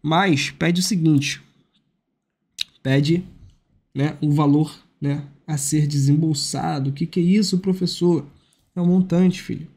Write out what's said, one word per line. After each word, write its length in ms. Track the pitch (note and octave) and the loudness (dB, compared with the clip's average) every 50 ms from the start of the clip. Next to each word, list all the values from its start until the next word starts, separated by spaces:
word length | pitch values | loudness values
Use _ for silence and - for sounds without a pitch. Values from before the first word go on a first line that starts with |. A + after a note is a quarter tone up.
Mas 500 | _ D3 D#3+ E3+ G3 G3 D#3 C3+ - - | _ 0 0 2 2 2 2 0 0 -4
pede 300 | - - - E3 F3 F3 | -6 -2 0 0 0 0
o 40 | F#3 | 0
seguinte. 580 | - A3+ F3+ D#3+ D#3+ D#3 C#3+ C#3 - - - - _ _ _ _ _ _ _ _ _ _ _ _ _ _ _ _ _ _ _ _ _ _ - - _ _ _ _ | 0 -2 0 2 4 4 4 2 0 -8 -10 -14 _ _ _ _ _ _ _ _ _ _ _ _ _ _ _ _ _ _ _ _ _ _ -12 -12 _ _ _ _
Pede, 420 | C3 C3+ C#3 C#3+ D3 E3 F3 F#3 - - - - - _ _ _ _ _ _ _ _ _ | 0 0 2 2 2 0 -2 -2 -8 -18 -20 -20 -20 _ _ _ _ _ _ _ _ _
né, 240 | C#3 C#3 D3+ D3+ - | -2 -2 -2 -2 -2
o 100 | - D3+ | -2 0
valor, 480 | C#3+ D3+ D3+ C#3+ C#3+ D3 D#3 D3+ - - _ _ _ _ | 2 2 4 4 4 2 2 0 -4 -18 _ _ _ _
né, 240 | - C#3+ C#3+ D3 C#3+ - - _ _ | -4 -4 -4 -4 -6 -12 -18 _ _
a 120 | - D#3 | -6 -6
ser 320 | C#3+ C3+ - - D#3 D3+ D3 | -4 -4 -2 0 0 0 0
desembolsado. 1000 | D3 C#3+ C#3 C3+ C#3+ D3+ E3 D#3+ D3+ C#3 - - - C#3 - E3 D#3+ C#3+ C3+ C#3 | 0 0 2 4 4 2 2 0 -2 -2 -4 -6 -6 -6 -4 -4 -4 -4 -4 -6
O 20 | C#3 | -4
que 120 | C#3 F3 | -4 -6
que 140 | E3+ - F#3 | -4 -2 -2
é 40 | E3+ | 2
isso, 360 | F3 F#3+ G#3+ G#3+ F3+ - F3+ | 2 2 2 2 0 -2 -2
professor? 680 | F#3 F#3+ F#3 F#3 F3+ F3 - - F3 F3 F3 D3+ - - - _ _ _ _ _ _ _ _ | -2 -2 -2 -2 -2 -6 -4 0 0 0 0 0 -2 -8 -20 _ _ _ _ _ _ _ _
É 40 | F3+ | -2
um 60 | F3 | 0
montante, 560 | F3 F3+ F#3 F3+ F#3 E3+ E3+ F#3 F3+ F3+ F#3 - | 2 2 2 2 2 2 2 2 2 2 -2 -6
filho. 240 | - - - D#3+ - _ | -10 -10 -10 -10 -16 _